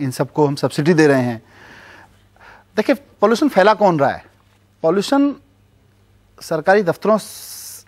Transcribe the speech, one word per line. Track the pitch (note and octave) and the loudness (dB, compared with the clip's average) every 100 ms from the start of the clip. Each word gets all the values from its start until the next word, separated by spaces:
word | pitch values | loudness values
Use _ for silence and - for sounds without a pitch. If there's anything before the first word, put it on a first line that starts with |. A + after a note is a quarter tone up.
इन | C#3 | -8
सबको | - C#3+ - C#3+ | -6 -4 0 -2
हम | |
सब्सिडी | C#3 C3+ - D3+ | 0 -6 -2 0
दे | D#3+ D#3 | 2 4
रहे | C3+ | 2
हैं। | B2 A2+ _ - - - - - - _ _ _ - - _ - | -2 -6 _ -20 -20 -20 -20 -20 -20 _ _ _ -20 -20 _ -4
देखिए, | G#3+ | -2
पॉल्यूशन | C4 - - G#3 A3+ D4 | -4 -6 -2 0 2 0
फैला | - F#3+ | 2 2
कौन | G#3+ G3+ D#3+ | 4 2 2
रहा | C3+ | 0
है? | F#2 - _ _ _ _ _ | -2 -12 _ _ _ _ _
पॉल्यूशन | D#3+ F#3+ G3 C#4 C#4+ C4+ _ _ _ _ _ _ _ _ _ _ | -2 -2 0 0 0 -4 _ _ _ _ _ _ _ _ _ _
सरकारी | - D#3+ D3+ G3 | -8 -4 2 2
दफ्तरों | F3+ E3 G3 G#3+ - - - - - - | 2 -2 0 -2 -4 -18 -20 -18 -18 -20